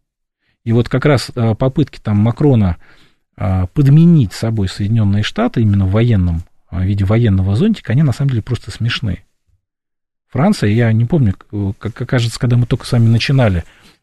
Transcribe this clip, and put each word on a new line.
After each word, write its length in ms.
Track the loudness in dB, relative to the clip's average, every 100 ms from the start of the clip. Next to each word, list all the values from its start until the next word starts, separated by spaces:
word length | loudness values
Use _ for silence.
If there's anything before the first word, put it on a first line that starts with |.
| _ _ _ _ _ _
И 80 | -2
вот 160 | 0 0
как 160 | -2
раз, 260 | 0 0 -2 -4
а, 180 | -2
попытки 460 | 0 -2 -2 -4 -4
там 160 | -2 0
Макрона, 640 | 0 2 2 2 2 -2 -10 -20 _ _ _ -10
а, 300 | -4 -2 -2
подменить 640 | 0 4 6 6 6 2
собой 340 | -2 -4 -2 -4
Соединённые 560 | -4 -2 0 2 0
Штаты 400 | -2 -4 -4 0
именно 240 | 2 2 2
в 60 |
военном, 500 | 2 2 2 0 -2 -6 _ _
а, 120 | -6
в 20 |
виде 220 | -4 -2
военного 500 | 0 0 2 0 0
зонтика, 380 | 0 0 -2 -2
они 100 | 0
на 80 | 0
самом 200 | 0 -2
деле 120 | -2
просто 300 | -4 -8 -8
смешны. 480 | -8 -6 -4 -6 -8 -12 _ _ _ _ _ _ _ _ _ _
Франция, 380 | -2 0 0 0
я 240 | 0 2
не 140 | 0 0
помню, 260 | 0 0
к-, 400 | -2 _ -8 -6 -6
как, 160 | -10
как 140 | -10 -4
кажется, 300 | -2 -2 -2
когда 200 | 0 0
мы 80 | 0
только 180 | -4
с 80 | -2
вами 160 | 0 2
начинали 560 | 2 0 0 2 0 -4 _ _ _